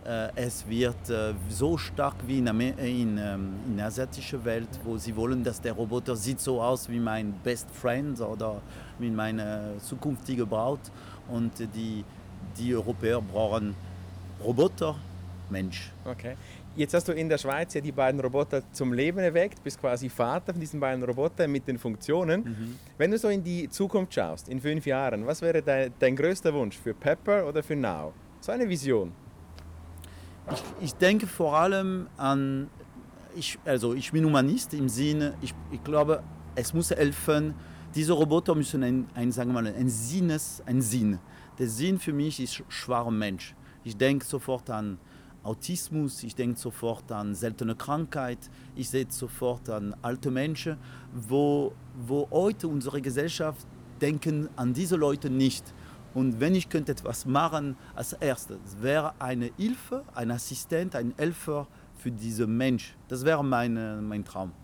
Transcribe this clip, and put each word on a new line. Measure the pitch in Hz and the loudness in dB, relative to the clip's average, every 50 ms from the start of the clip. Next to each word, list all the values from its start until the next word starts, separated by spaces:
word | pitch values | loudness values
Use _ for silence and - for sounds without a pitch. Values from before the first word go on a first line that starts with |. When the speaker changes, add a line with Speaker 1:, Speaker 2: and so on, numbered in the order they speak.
| - | -4
Speaker 1:
äh, | 117 117 113 110 110 - | -4 -2 -2 -2 -2 -2
es | - 123 123 - - - 104 | -2 -2 -2 -4 -6 -6 -2
wird, | 113 117 123 120 120 - - - | 2 2 2 2 2 -2 -4 -2
äh, | 117 110 107 107 107 87 92 101 | 0 0 0 0 -2 -2 -4 -4
so | 110 98 135 156 170 | 0 0 2 2 2
stark | 156 - - - - 143 139 - - 131 | 0 -2 -4 -2 0 0 0 -2 -4 -4
wie | 120 135 135 | 0 2 2
in | 123 117 | 4 4
Amer-, | 107 110 120 131 135 - | 4 4 2 0 0 -2
äh, | 131 123 127 123 | -2 -2 0 2
in, | 120 113 104 107 | 2 2 0 0
ähm, | 104 101 98 98 98 95 95 101 117 | 0 -2 -2 -2 -4 -4 -6 -6 -4
in | 131 110 | -2 -2
der | 101 107 | -2 -2
asiatischen | 110 113 127 131 131 - - - - 143 131 110 | -2 -2 -4 -4 -4 -6 -10 -8 -6 -6 -4 -2
Welt, | 117 113 117 117 110 - - | -2 -2 -2 -4 -6 -8 -8
wo | - 113 113 | -6 -4 -4
sie | 104 - 117 110 | -4 -4 -4 0
wollen, | 110 113 123 131 127 117 | 0 2 2 2 2 0
dass | 120 107 - | 0 -2 -2
der | - 120 107 | -4 -4 -2
Roboter | 101 117 104 117 123 120 131 123 | -2 -2 0 0 -2 0 0 -2
sieht | 110 98 127 135 123 | -2 -2 -2 -2 -2
so | - 135 127 120 | 0 0 2 2
aus | 113 123 131 123 - - | 4 2 2 0 0 -4
wie | 117 120 | -2 0
mein | 117 113 110 110 107 104 101 90 - | 0 0 0 0 -2 -4 -6 -2 -2
Best | 123 120 117 - - | -2 -2 -2 -6 -12
Friend | - - - 123 120 131 143 147 135 117 | -12 -2 0 0 2 2 0 -2 -2 -4
oder | 117 107 110 104 110 110 107 104 - - - - - - - - | -4 -4 -4 -2 -4 -4 -4 -6 -10 -12 -14 -14 -14 -14 -8 -4
wie | 120 117 | -2 -2
meine | 113 107 107 110 110 110 107 104 107 107 104 104 104 104 | 0 0 0 0 -2 -2 -2 -4 -4 -4 -4 -6 -8 -8
zukünftige | - - 135 123 - 147 131 117 - - 131 120 117 | -8 -8 -8 -4 -2 -4 -4 -2 -4 -2 0 0 0
Braut. | 104 110 110 113 131 147 139 - - - - - - - - - - | 2 2 2 2 2 0 -2 -6 -14 -16 -14 -14 -14 -16 -14 -10 -6
Und | 123 117 117 113 - - | -2 0 0 0 -2 -4
die, | 117 107 101 110 113 113 107 107 98 - - - - - - - - - - - | -8 -6 -6 -6 -4 -4 -4 -6 -8 -10 -14 -16 -16 -16 -14 -12 -12 -10 -8 -4
die | 117 123 123 | 0 2 2
Europäer | 113 107 120 120 92 - 110 117 120 | 2 2 0 -2 0 2 2 2 2
brauchen | 107 95 92 104 110 104 107 113 104 104 98 - - - - - - - - - - - - - | 0 -2 0 2 2 4 2 2 0 -2 -4 -6 -10 -12 -12 -12 -12 -14 -14 -14 -12 -14 -12 -4
Roboter, | 101 110 120 117 160 190 - - 165 156 151 147 - - - - - - - - - - | -2 0 6 6 6 6 6 0 -2 -2 -2 -4 -10 -12 -12 -12 -12 -12 -12 -12 -8 -4
Mensch. | 101 95 95 92 90 - - - - - - | -2 -2 -2 -2 -4 -8 -10 -12 -14 -12 -10
Speaker 2:
Okay. | - 127 - - 123 131 - - - - - - - - | -8 -8 -6 -8 -8 -10 -10 -14 -16 -16 -16 -16 -10 -2
Jetzt | 156 147 139 - | -2 0 4 4
hast | 175 - - | 2 4 2
du | |
in | 165 160 160 160 | 0 0 4 2
der | 156 143 | 2 2
Schweiz | - 135 135 151 170 - - | 2 0 0 0 -2 -2 -2
ja | 151 | -2
die | 143 151 | -2 0
beiden | 135 143 135 131 135 143 | 2 4 4 4 4 4
Roboter | 131 131 127 143 143 139 - 135 - - | 0 2 2 2 2 2 0 -2 -2 -4
zum | - - 139 127 | -4 -2 0 2
Leben | 120 120 139 160 175 196 | 4 4 2 2 2 2
erweckt, | 185 175 156 170 185 202 - - - | 2 4 6 4 4 4 0 -6 -8
bist | 151 - - | -8 -8 0
quasi | - 131 123 120 135 123 | 0 0 2 2 -2 -6
Vater | - - 120 120 139 180 - - | 0 0 2 2 2 0 -2 -2
von | 175 170 | -4 -4
diesen | 160 151 - 147 | -4 -4 -2 0
beiden | 135 131 131 127 | 0 0 0 0
Robotern | 123 123 123 127 143 165 - - 170 147 | 0 0 0 2 0 0 2 2 2 2
mit | 139 139 135 | 2 0 0
den | - 127 | -2 -4
Funktionen. | 117 - 120 110 104 - - 151 175 180 160 165 196 226 | -2 -2 -4 -4 -4 0 2 2 2 4 4 2 2 0
Speaker 1:
Mhm. | - 113 104 113 117 123 - - - - | -4 -6 -6 -6 -8 -8 -12 -16 -18 0
Speaker 2:
Wenn | - 147 180 | 2 2 4
du | 208 226 | 4 2
so | 240 214 | 2 2
in | 202 196 | 2 2
die | 170 175 175 175 156 - | 0 0 -2 -2 -2 -4
Zukunft | - - 196 185 - 202 185 - - | -2 -2 0 2 2 0 0 2 0
schaust, | - 98 82 80 - - - | 0 0 0 -2 -8 -8 -6
in | 127 131 | -6 -2
fünf | 123 147 156 160 - | 0 0 0 0 2
Jahren, | 143 131 131 139 131 113 104 110 | 2 2 2 2 2 0 0 0
was | 123 160 - | -2 -2 2
wäre | 170 165 165 156 | 2 4 4 4
dein, | 143 143 135 135 135 127 120 - | 4 4 4 4 2 0 2 4
dein | 135 127 131 | 4 4 6
größter | 131 143 170 190 - - 165 147 | 6 4 2 2 4 2 2 2
Wunsch | 143 120 101 - - | 4 0 0 -4 -4
für | - 117 107 | -4 -4 -4
Pepper | - - 139 160 - - 208 202 202 180 147 | 0 2 2 2 2 4 4 4 4 4 2
oder | 147 156 143 | 0 -2 0
für | - 156 | 0 0
Now? | 143 127 104 87 78 76 78 - - - - - - | 2 2 0 0 -2 -6 -8 -10 -12 -20 -20 -20 -10
So | - - | -4 -4
eine | 226 247 247 202 | 0 0 2 2
Vision. | 180 151 135 139 123 107 92 87 90 - - - - - - - - - - - - - - - - - - - - - - - - - - - | 2 0 2 4 4 4 4 0 -6 -12 -18 -20 -20 -20 -18 -18 -16 -16 -16 -16 -16 -16 -16 -16 -16 -16 -16 -16 -16 -16 -16 -16 -18 -14 -8 -6
Speaker 1:
Ich, | 156 - - - - - | -6 -6 -6 -8 -8 -6
ich | 185 139 - | -6 -6 2
denke | - 180 185 208 214 214 | 4 6 6 6 4 2
vor | 180 - - 175 151 147 | -2 0 0 2 4 6
allem | 156 170 190 196 196 190 190 185 185 175 - - | 6 6 6 4 2 2 0 -2 -2 -4 -8 -6
an, | - 139 135 139 139 139 135 135 135 139 139 - - - - - - - - - - - - - | 0 2 2 4 4 2 2 0 -2 -4 -6 -10 -18 -20 -18 -18 -18 -18 -18 -20 -20 -20 -12 -10
ich, | 170 - - - - - | -6 -6 -6 -6 -6 0
also | 156 135 123 117 120 123 | 2 2 4 4 2 0
ich | 135 131 - | 0 -2 0
bin | 156 160 160 | 2 4 6
Humanist | 156 147 135 127 139 196 254 - - | 8 8 8 6 6 4 2 0 -2
im | - 147 135 131 | -2 0 0 0
Sinne, | 110 120 143 151 151 151 147 147 - 160 | 2 2 2 2 4 2 2 0 -2 -4
ich, | 147 123 - - - - | -8 -8 -8 -10 -10 -10
ich | 151 127 | -10 -8
glaube, | - 147 151 151 147 151 156 - - - - - - - - | -4 2 4 4 6 6 4 2 0 -10 -14 -14 -14 -6 -4
es | 127 117 - | -4 -2 0
muss | - 165 165 - | 0 0 2 2
helfen, | - - 151 143 143 - - - 151 147 151 151 156 - - - - - - - | 4 4 4 4 4 0 2 4 4 4 4 0 -2 -6 -12 -16 -16 -16 -14 -4
diese | - 156 156 156 | -2 0 4 4
Roboter | 175 147 160 151 156 170 - - 165 | 6 6 6 6 6 4 6 4 4
müssen | 151 139 - - 139 131 | 4 2 2 2 2 4
ein, | 123 127 131 123 - - | 4 4 2 0 -2 -2
ein, | 127 120 123 | 0 0 2
sagen | 113 127 123 120 | 2 2 2 2
wir | 123 120 | 2 2
mal, | 113 | 2
ein | 107 95 113 127 127 | 0 0 2 2 2
Sinnes-, | 113 110 113 120 151 190 180 170 156 151 - - - - - | 2 0 -2 -2 2 2 4 4 2 0 -2 -6 -8 -10 -2
ein | - 123 131 | 2 2 2
Sinn. | 127 107 110 127 110 104 98 90 - - - - - - - - | 2 4 2 4 4 4 2 2 -4 -12 -20 -20 -20 -20 -4 -2
Der | 131 113 | -2 -2
Sinn | 110 113 147 185 190 180 | 0 0 2 2 2 2
für | - 165 | 0 0
mich | 147 143 147 156 143 - | 0 2 0 0 0 -2
ist | 127 120 - | -4 -4 -6
sch-, | - 202 - | -8 -10 -10
schwacher | - - - 123 123 120 120 117 | -10 -10 -2 0 0 0 2 2
Mensch. | 113 107 107 101 95 90 - - - - - - - - | 0 0 0 -2 -2 -6 -8 -14 -16 -20 -20 -20 -20 -14
Ich | - 120 107 | -12 -12 0
denke | 101 131 135 139 135 - | 4 4 6 6 4 0
sofort | - - 131 - - 131 120 - - | -2 -4 -4 -2 -2 -4 -2 -2 -4
an | 117 107 107 104 95 90 - - - - - - - - - | -4 -2 -2 -4 -6 -8 -12 -20 -20 -20 -20 -20 -20 -10 -6
Autismus, | 104 113 - - - 180 170 - - 156 156 147 135 - - - | -6 -6 -4 -4 -4 -4 -4 -4 -2 0 0 0 0 -2 -6 -10
ich | 113 - | -8 -4
denke | - 123 120 123 - | -2 0 0 0 -2
sofort | - 123 107 - 117 117 113 110 - - | -4 -8 -6 -2 -2 -2 -2 -4 -6 -8
an | 120 104 104 104 101 | -6 -4 -2 -2 -2
seltene | 87 120 113 107 - 120 113 113 | -2 -2 -4 -2 -2 -2 -2 -2
Krankheit, | - - - 147 156 165 - - 147 131 123 123 - - - - - - - - | -4 -2 -2 -2 -2 -2 -2 -4 -4 -4 -4 -6 -8 -10 -18 -18 -18 -20 -14 -8
ich | - 127 - | -8 -6 -2
sehe | - 135 131 127 | 0 0 0 0
sofort | - - 131 120 - - 131 123 120 123 - - | -4 -8 -8 -8 -6 -2 -2 -2 -2 -2 -4 -6
an | 110 107 101 101 104 - | -4 -4 -4 -4 -6 -4
alte | - 120 127 123 - 143 | -4 -4 -4 -2 -2 -2
Menschen, | 127 131 139 156 156 - - 165 156 131 - - - - - - - | 0 0 0 -2 -2 -4 -4 -6 -6 -6 -10 -16 -16 -16 -16 -12 -10
wo, | 123 110 107 131 143 147 147 143 143 143 - - - - - - 127 120 | -10 -4 2 4 4 6 6 4 4 2 0 -4 -6 -16 -14 -12 -10 -4
wo | 117 139 143 143 - | -2 0 0 0 2
heute | - 151 185 214 214 - - 165 | 2 4 4 4 2 0 -2 -2
unsere | 147 143 120 139 139 147 | -2 -2 -2 -2 -4 -2
Gesellschaft | 131 139 120 139 147 170 160 - 165 156 143 - - - - - - - - - | -2 0 0 0 0 0 0 0 -2 -2 -2 -6 -14 -16 -16 -18 -18 -18 -2 2
denken | 151 143 156 143 - 165 151 147 151 147 - | 2 2 2 2 2 0 2 2 0 -2 -4
an | - 127 123 123 | 0 0 2 2
diese | 139 190 165 185 | 2 2 2 4
Leute | 165 151 143 143 147 - 139 | 4 6 4 4 2 0 0
nicht. | 127 135 135 131 127 - - - - - - - - - - - | 4 6 6 4 4 0 -8 -12 -16 -16 -18 -18 -18 -18 -18 -6
Und | - 131 131 131 117 113 | 0 2 2 2 4 4
wenn | 139 165 190 | 4 4 4
ich | 185 - - | 4 2 2
könnte | - 160 147 151 | 0 0 0 0
etwas | - - - 104 113 - - | -4 -2 -2 -4 -4 -2 -2
machen, | 131 127 143 165 160 156 151 143 139 131 - - - - | 2 4 4 4 4 2 0 -2 -2 -4 -6 -12 -12 -10
als | - 123 - - | -8 -8 -8 -4
erstes, | - 165 143 127 - - - 101 95 98 101 98 101 | 0 0 0 0 0 -4 -12 -12 -12 -12 -12 -8 -2
wäre | 110 131 143 156 147 156 - - | 2 4 4 4 2 0 -4 -4
eine | 135 127 127 120 120 120 - | -4 -2 0 -2 -2 -4 -2
Hilfe, | - 190 226 254 247 - - 247 269 277 - - | -2 -2 -2 -2 -4 -6 -6 -6 -6 -6 -8 -6
ein | 123 120 113 | -4 -2 -2
Assistent, | 120 120 - - 135 110 - - 165 160 180 190 - | -2 -2 -4 -8 -8 -10 -6 -2 -2 -2 0 -2 -2
ein | 127 120 120 127 | -2 -2 -2 -2
Helfer | - 151 170 165 - - 160 151 147 139 - - - - - - | 0 -2 -2 -2 -4 -6 -4 -4 -4 -4 -8 -14 -20 -20 -20 -20
für | - - 123 | -8 -6 -6
diese | 120 104 110 113 110 107 117 | -6 -4 -6 -4 0 0 0
Mensch. | 107 113 117 131 131 127 117 - - - - - | 2 2 2 4 2 2 0 -2 -8 -18 -20 -10
Das | - 131 123 131 | -8 -6 0 2
wäre | 156 160 147 143 | 2 4 4 2
meine, | 135 127 117 120 120 113 113 113 110 107 107 | 2 2 2 2 0 0 -2 -2 -4 -4 -4
mein | 107 107 104 104 98 | -6 -4 -4 -4 -6
Traum. | - - 101 95 90 80 - | -6 -6 -6 -6 -6 -8 -12